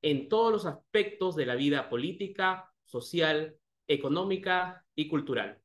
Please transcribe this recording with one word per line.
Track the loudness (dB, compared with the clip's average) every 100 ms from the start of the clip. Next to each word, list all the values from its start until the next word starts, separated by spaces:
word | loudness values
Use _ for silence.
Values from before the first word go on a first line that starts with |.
en | 2 0 2
todos | 2 4
los | 2 -2
aspectos | -8 _ 0 0 0 -2 0
de | 0
la |
vida | 2 2 2 0
política, | -2 -4 -4 -8 -2 0 -2 -8 _
social, | _ -10 -4 0 2 2 -2 -10 _ _ -2
económica | 0 2 0 0 -2 0 0 0 -8 _
y | -6 -2
cultural. | -2 -2 -4 -4 -10